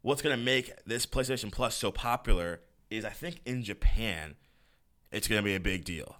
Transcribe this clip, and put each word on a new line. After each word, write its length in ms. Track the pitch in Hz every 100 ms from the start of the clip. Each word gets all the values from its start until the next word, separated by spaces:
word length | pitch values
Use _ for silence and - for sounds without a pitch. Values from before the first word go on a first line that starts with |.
what's 200 | 117 139
gonna 140 | 156 127
make 360 | 123 131 - - -
this 200 | 117 -
PlayStation 460 | 139 127 127 107
Plus 240 | 107 120 -
so 160 | 107
popular 680 | - 120 123 - 101 87 85 - _ _
is 140 | 110
I 60 | 104
think 300 | 98 165 170
in 180 | 123 127
Japan, 720 | 104 95 - - 110 82 78 71 _ _ _ _ _ _ _
it's 160 | 104 -
gonna 140 | 110
be 120 | 101
a 60 | 95
big 240 | 90 92
deal. 320 | 82 82 -